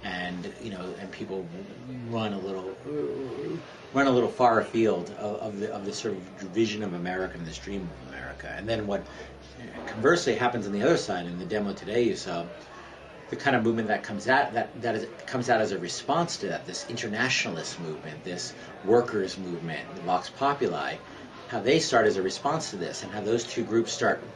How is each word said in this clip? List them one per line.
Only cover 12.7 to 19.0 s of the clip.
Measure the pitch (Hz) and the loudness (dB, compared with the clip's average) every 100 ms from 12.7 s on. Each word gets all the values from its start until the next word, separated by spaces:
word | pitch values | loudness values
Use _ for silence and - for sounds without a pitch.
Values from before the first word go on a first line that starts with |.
| - - - - - - | -16 -16 -16 -18 -18 -8
the | - | -2
kind | 139 127 | 4 4
of | |
movement | 113 113 107 | 4 2 2
that | 101 | 0
comes | - 101 117 | 0 -4 4
out, | 131 - | 4 4
that, | 113 117 120 | 0 -2 -2
that | 117 | -2
is, | 110 95 - | 0 -2 -8
comes | - 131 123 | -4 -2 4
out | 117 | 4
as | 104 | 4
a | 95 | 0
response | 87 - - 151 165 - | -2 -6 0 2 2 0
to | 98 | -4
that, | - - | -4 -6
this | - - | -8 -6
internationalist | 117 117 104 127 - 117 82 - - | -4 -2 0 2 2 0 -2 -6 -6
movement, | 82 76 78 78 | -6 -8 -8 -10
this | - 90 - - - - | -8 -6 -6 -8 -14 -8
workers' | 92 117 | 6 6